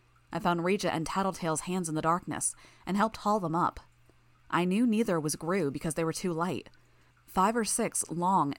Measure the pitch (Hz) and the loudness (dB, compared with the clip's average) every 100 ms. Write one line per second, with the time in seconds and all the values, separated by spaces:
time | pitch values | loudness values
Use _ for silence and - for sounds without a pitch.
0 | _ _ _ 170 175 175 175 202 180 160 | _ _ _ -2 0 2 2 0 0 -2
1 | 156 190 196 185 165 156 - 185 165 156 | -2 -2 -2 -2 -2 -2 -2 -4 -2 -2
2 | 160 175 - - - - - - - 202 | 0 0 -2 -4 -4 -6 -18 -14 -4 0
3 | 220 - 208 214 170 165 170 - - _ | 0 0 0 2 2 0 0 -2 -16 _
4 | - _ _ _ - 165 180 196 247 214 | -20 _ _ _ -4 0 2 4 4 4
5 | 226 170 151 - 160 196 143 131 165 156 | 2 2 0 -2 -2 0 0 -2 -4 -2
6 | 165 156 185 160 175 131 - - _ _ | -2 -2 -4 -2 -2 -4 -8 -20 _ _
7 | _ _ - - 190 233 208 - 208 - | _ _ -4 2 2 2 0 0 -2 -2
8 | - 160 175 190 143 | -4 -2 2 4 2